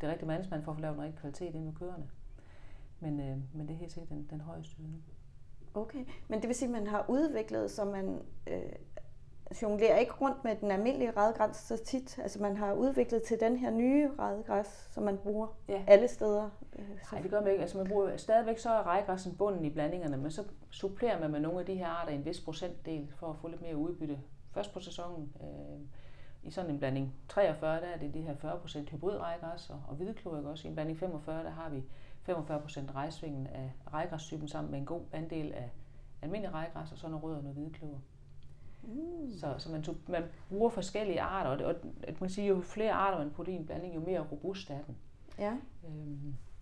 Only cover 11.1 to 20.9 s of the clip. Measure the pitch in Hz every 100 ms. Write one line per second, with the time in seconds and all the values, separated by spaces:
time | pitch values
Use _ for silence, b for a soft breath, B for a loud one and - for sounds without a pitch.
11.1 | 214 214 220 214 - - 226 - 262 262
12.1 | - 196 202 202 202 208 202 254 262 240
13.1 | 226 220 220 226 247 247 226 247 285 294
14.1 | 285 208 202 226 202 208 - - - 208
15.1 | 196 202 208 220 - - 196 196 202 240
16.1 | - 214 208 214 - - - 202 202 -
17.1 | - 185 208 202 196 175 196 190 208 196
18.1 | - - 220 226 226 233 220 175 180 202
19.1 | 185 185 170 208 185 151 156 151 180 165
20.1 | 135 143 160 208 - - - 196